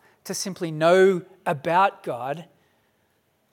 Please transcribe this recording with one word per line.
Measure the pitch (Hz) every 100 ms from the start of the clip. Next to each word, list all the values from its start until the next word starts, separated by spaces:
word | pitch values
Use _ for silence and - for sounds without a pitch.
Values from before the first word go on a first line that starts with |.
| _ _ -
to |
simply | 185 196 170 170
know | 156 160 185 190 180 - _ -
about | 147 170 170 196 -
God. | 175 120 127 160 165 _ _ _ _ _ _ _ _ _ _